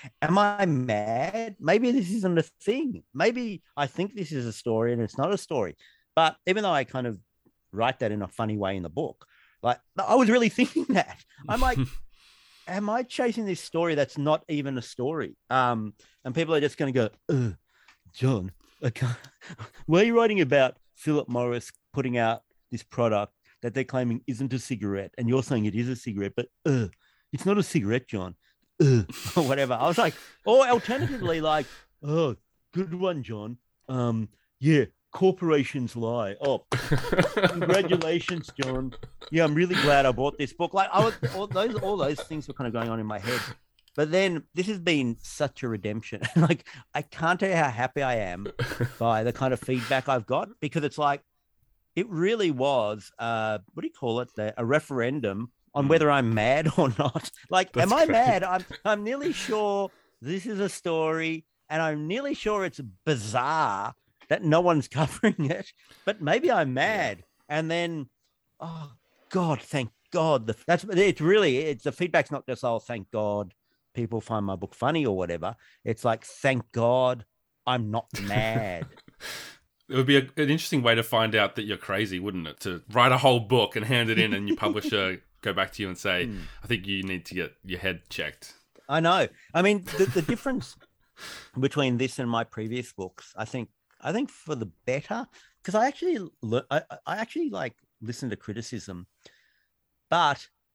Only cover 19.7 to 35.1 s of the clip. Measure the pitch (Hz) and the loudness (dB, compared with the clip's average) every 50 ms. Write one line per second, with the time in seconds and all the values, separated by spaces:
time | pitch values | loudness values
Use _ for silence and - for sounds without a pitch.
19.7 | - - - - 156 180 220 233 233 233 233 214 214 190 156 123 143 139 131 127 | -18 -8 0 4 4 6 6 6 6 4 4 4 4 2 4 4 6 6 4 4
20.7 | - _ _ _ _ - - 151 151 147 123 120 123 120 123 123 120 117 - - | 2 _ _ _ _ -6 -2 0 0 0 0 -2 -2 -2 0 0 -2 -4 -6 -10
21.7 | - _ _ _ - 143 131 127 120 120 113 113 113 - - _ _ _ _ - | -18 _ _ _ -4 -4 -2 0 2 2 2 2 2 -2 -6 _ _ _ _ -12
22.7 | 123 110 - _ - 127 120 110 107 101 104 - _ _ _ _ _ _ - 120 | -12 -12 -12 _ -2 0 2 2 2 2 0 -4 _ _ _ _ _ _ -8 -6
23.7 | 101 135 127 - 135 127 127 120 113 131 - - 123 107 139 127 131 120 - - | -4 -4 -4 -2 -2 -2 0 0 -2 -4 -4 -6 -6 -4 -4 -4 -4 -6 -6 -6
24.7 | 127 98 104 98 98 98 98 - _ - 120 117 127 135 123 - 135 110 107 104 | -8 -6 -4 -4 -4 -6 -6 -8 _ -4 0 2 2 2 2 0 0 0 0 0
25.7 | 92 117 120 127 127 - - 120 98 101 98 98 - - - - _ _ - 160 | 0 -2 -2 -4 -4 -6 -8 -6 -4 -4 -4 -4 -4 -6 -6 -8 _ _ -2 0
26.7 | 135 123 107 87 - _ _ _ _ _ _ _ - - - 190 208 208 170 - | 2 2 0 -2 -6 _ _ _ _ _ _ _ -8 -4 0 2 2 2 2 2
27.7 | - 160 98 101 117 127 - - - 98 92 92 90 - _ _ _ _ _ _ | 0 0 0 0 0 -2 -2 -4 -6 -6 -6 -8 -12 -16 _ _ _ _ _ _
28.7 | _ - 160 135 127 113 92 - - - - - - 175 147 127 139 139 139 123 | _ 4 6 6 6 6 4 0 -6 -12 -8 -2 0 2 2 2 2 2 2 0
29.7 | 123 113 135 170 170 240 220 160 - - - - - _ - 208 233 262 269 247 | 2 2 2 2 4 4 2 2 0 -4 -12 -20 -20 _ 2 6 6 6 8 6
30.7 | 247 233 - 214 247 277 - - 277 233 180 170 165 160 156 156 151 151 143 - | 4 2 2 0 -2 -2 -2 -2 -2 -2 -2 -2 0 0 2 2 2 2 0 -4
31.7 | - - - _ _ _ 147 147 156 165 160 135 104 - _ _ _ _ _ _ | -10 -20 -20 _ _ _ -6 -2 0 2 2 0 -2 -6 _ _ _ _ _ _
32.7 | - 175 190 160 170 180 190 185 175 143 123 - 110 104 104 113 120 - _ _ | -4 -4 -4 -4 -4 -2 -2 -2 -2 -2 -6 -8 -8 -8 -8 -10 -12 -14 _ _
33.7 | _ _ _ - 131 127 120 120 113 113 107 - _ _ _ _ _ - 131 156 | _ _ _ -4 -2 0 0 0 0 -2 -4 -6 _ _ _ _ _ 0 4 4
34.7 | 156 143 110 - _ _ _ _ | 6 6 4 2 _ _ _ _